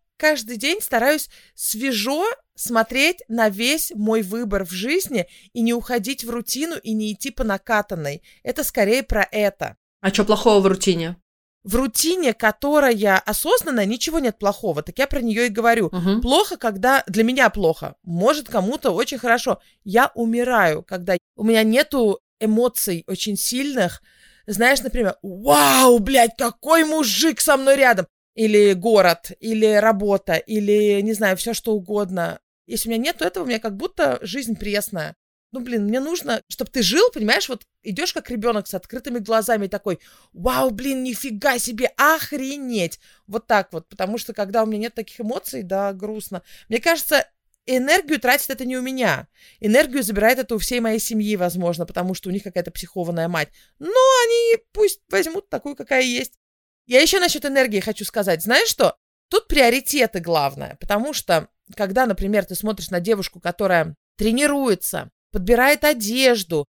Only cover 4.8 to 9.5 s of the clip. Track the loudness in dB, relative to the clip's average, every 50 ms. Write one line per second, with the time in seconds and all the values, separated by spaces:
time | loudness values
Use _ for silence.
4.8 | -4 -2 -2 -2 -4 -4 -4 -6 -6 -6 -10 -20 _ _ -6 -2 -2 0 0 -2
5.8 | -4 -2 -4 -4 -2 -4 -8 -8 -8 -8 -8 -8 -6 -6 -6 -6 -4 -6 -6 -8
6.8 | -6 -6 -4 -4 -4 -4 -6 -8 -10 -10 -6 -4 -4 -4 -4 -4 -4 -2 -2 -2
7.8 | -2 -2 -6 -8 -6 -8 -8 -10 _ _ _ _ -8 -8 -4 -4 -4 -2 0 2
8.8 | 2 4 2 0 0 -2 0 0 0 0 0 0 0 0